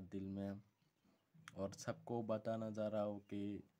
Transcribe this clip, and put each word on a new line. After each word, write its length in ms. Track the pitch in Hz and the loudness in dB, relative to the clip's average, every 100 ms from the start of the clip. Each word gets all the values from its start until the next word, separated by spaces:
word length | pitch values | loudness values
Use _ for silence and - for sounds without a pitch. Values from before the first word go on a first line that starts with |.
| 92 | -2
दिल 120 | 98 95 | -2 0
में। 300 | 98 98 101 - _ _ _ _ - _ - - 95 | 0 0 -2 -8 _ _ _ _ -20 _ -18 -10 -2
और 140 | 98 98 | -2 -2
सबको 440 | - 110 - 120 | -4 -4 -2 0
बताना 460 | 110 110 113 113 110 | 2 2 2 0 0
चाह 160 | 107 107 | 0 2
रहा 140 | 107 | 4
हूँ 160 | 104 101 | 2 0
कि 400 | - 101 101 101 - _ | -4 -2 0 -2 -6 _